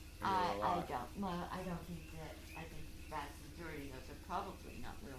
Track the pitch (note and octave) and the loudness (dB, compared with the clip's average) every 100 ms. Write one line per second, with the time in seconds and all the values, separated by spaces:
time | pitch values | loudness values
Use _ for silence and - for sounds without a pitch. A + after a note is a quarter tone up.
0 | - - F#3+ F#3+ F3 G2+ B2+ F3 E3 C#3 | -10 0 6 6 6 6 6 6 4 0
1 | A2+ - G3 F3 - F3+ F3+ E3+ - E3+ | 0 0 2 2 0 0 0 0 -2 -4
2 | - D#3 D#3 D#3 - - D#3+ D#3 - - | -4 -4 -4 -6 -6 -6 -4 -4 -4 -4
3 | - D#3 D3+ - C#3 - E3 D3+ C#3 C3 | -4 -4 -4 -6 -8 -6 -4 -4 -4 -6
4 | B2+ C#3+ - F3+ G3 - - - A#2+ - | -6 -8 -2 0 0 -4 -6 -4 -4 -4
5 | - | -6